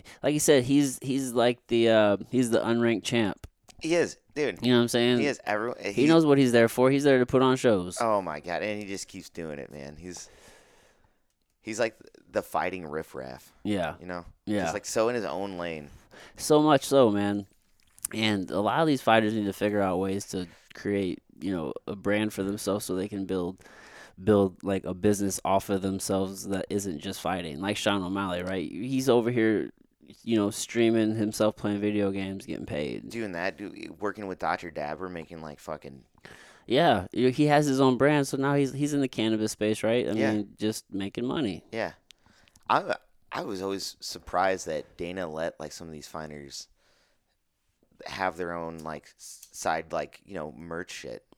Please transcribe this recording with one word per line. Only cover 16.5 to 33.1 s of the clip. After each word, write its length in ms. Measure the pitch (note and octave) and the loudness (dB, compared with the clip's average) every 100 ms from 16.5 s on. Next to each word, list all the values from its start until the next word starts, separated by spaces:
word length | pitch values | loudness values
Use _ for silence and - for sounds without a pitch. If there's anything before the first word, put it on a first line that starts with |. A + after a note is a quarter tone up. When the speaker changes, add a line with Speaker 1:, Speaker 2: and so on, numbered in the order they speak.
| D3+ | 4
Speaker 1:
much 220 | D3+ C#3 | 6 4
so, 260 | - C#3 A#2 | 4 6 6
man. 360 | G2+ G2+ G2+ G2 _ _ _ _ _ - | 4 0 -2 -6 _ _ _ _ _ -10
And 360 | A2 A2 G2+ F2+ | -2 0 0 0
a 100 | F2+ | 0
lot 200 | G#2 C3+ | 0 2
of 60 | E3 | 2
these 140 | C3 | 2
fighters 300 | - A2+ G#2+ | 4 4 4
need 120 | A2 G2+ | 0 -2
to 60 | |
figure 280 | - G#2 G#2 | 0 0 2
out 180 | F#2+ F2+ | 0 0
ways 280 | F#2+ G2 - | -2 -4 -6
to 200 | F#2+ F2 - _ | -8 -8 -14 _
create, 480 | - G2+ G2+ F#2 - _ - | -10 -4 -2 -2 -6 _ -10
you 140 | F#2+ | -4
know, 180 | F2 C#2+ - - | -4 -4 -8 -10
a 100 | G2+ | -6
brand 360 | G2+ G#2 G#2+ | -2 0 0
for 80 | G2+ | -2
themselves 420 | G2 G#2 G2 G2+ | -4 -4 -4 -4
so 100 | - | -4
they 140 | F#2 G#2 | -6 -4
can 160 | G2+ | -6
build, 400 | F#2 F#2 F2+ F#2+ - - - - - - | -4 -4 -4 -8 -20 -20 -20 -20 -20 -4
build, 400 | F#2+ G#2 F#2+ - | 6 6 6 2
like, 220 | G2+ G2 | -4 -2
a 80 | - | -4
business 460 | F#2 G#2 G2+ G2+ - | 0 2 4 0 -2
off 260 | F2+ G2 - | 2 2 2
of 100 | G2 | -2
themselves 680 | F#2+ F#2+ - F#2+ F#2+ G2 F#2+ | 0 -4 -2 0 -2 -6 -6
that 180 | F#2+ - | -4 -2
isn't 300 | G2+ G2 D2+ | -4 -4 -6
just 220 | G2 F#2 | -8 -6
fighting. 400 | E2 F#2 E2+ D2 | -4 -4 -6 -6
Like 160 | G2 G#2 | -4 0
Sean 240 | G#2+ G2+ | 0 0
O'Malley, 400 | F2+ G2 G2 F2+ | 0 -4 -2 -4
right? 280 | F#2 F#2+ D#2 | -4 -6 -6
He's 380 | E2+ B2 C3 C3 | -8 -4 0 4
over 220 | A#2+ A#2 | 4 4
here, 400 | A#2+ A2 G2+ C2 _ _ _ - - | 2 2 2 -2 _ _ _ -20 -14
you 120 | A#2 A2+ | 0 2
know, 140 | G#2 | 2
streaming 640 | - - A#2+ A2+ A2+ A2 A2+ | -2 -4 2 4 4 2 0
himself 400 | G#2+ - G#2+ - | -4 0 0 0
playing 240 | G#2 G2+ | -4 -2
video 300 | G#2 G#2 G2 | -2 0 -2
games, 360 | G2 F#2+ G2 - | -2 -6 -8 -10
getting 200 | - - | -10 -6
paid. 420 | D2 D2 G#1+ - | -6 -6 -8 -10